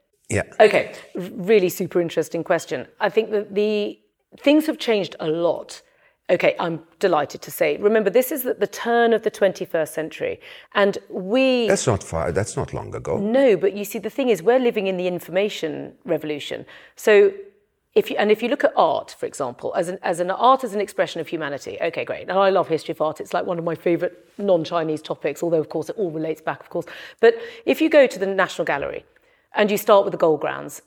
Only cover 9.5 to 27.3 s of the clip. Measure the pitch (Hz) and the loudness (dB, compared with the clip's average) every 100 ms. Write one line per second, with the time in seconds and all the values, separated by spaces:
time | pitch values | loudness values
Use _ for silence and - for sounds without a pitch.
9.5 | 185 175 165 151 - 160 - - 90 - | 0 -4 -2 -2 -4 -8 -6 -8 -8 -14
10.5 | - - - 202 - - - 185 247 262 | -20 -6 0 2 0 -8 -10 -2 2 2
11.5 | 247 226 196 - 101 - 82 80 87 110 | 2 2 2 2 -2 -2 -4 -2 -2 -4
12.5 | - - 64 - - - - 202 247 277 | -6 -8 -8 -10 -10 -4 -4 0 2 4
13.5 | 180 196 196 202 226 208 - 254 196 165 | 4 0 -2 -8 -8 -8 -4 0 2 2
14.5 | 254 240 226 190 185 180 175 - 175 208 | 2 2 0 -2 -2 -2 -4 -4 -2 -2
15.5 | - 160 143 143 - - 156 151 147 - | -4 -6 -8 -12 -14 -4 -4 -4 -8 -8
16.5 | 117 - - - - - 208 202 - - | -12 -12 -20 -20 -2 4 6 6 2 -10
17.5 | _ _ _ _ - 196 - 214 214 240 | _ _ _ _ -2 0 0 2 2 2
18.5 | 285 - - 165 117 - - 127 - 131 | 0 2 4 2 0 -4 -10 -10 -6 -8
19.5 | 120 123 - 175 190 - 170 180 190 233 | -6 -6 -4 -4 -4 -4 -2 -2 2 4
20.5 | 262 240 202 196 - 170 170 151 165 147 | 4 0 -6 -4 -2 -4 -4 -8 -6 -6
21.5 | 139 - 98 170 156 123 - - 185 196 | -8 -10 -6 -4 -4 -6 -8 -2 2 4
22.5 | 190 160 156 - 160 156 156 - 185 185 | 4 2 -2 -4 -4 -2 -4 -6 -4 -2
23.5 | 170 165 160 185 170 180 - _ - 202 | -4 -4 -2 0 0 -2 -8 _ -6 2
24.5 | 175 151 170 160 151 - 151 160 139 175 | 2 2 -2 -2 -4 -6 -6 -4 -4 0
25.5 | 160 151 165 147 170 185 160 160 156 - | 0 0 -4 -6 -4 -4 -4 -6 -6 -6
26.5 | 143 - 175 - - - - 226 | -8 -8 -8 -8 -12 -20 2 4